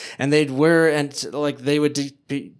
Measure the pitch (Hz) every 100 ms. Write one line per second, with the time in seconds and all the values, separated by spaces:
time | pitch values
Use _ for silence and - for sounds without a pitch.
0 | - - 139 151 139 131 156 165 160 151
1 | 143 - - 147 147 120 131 147 147 147
2 | 139 - - 143 90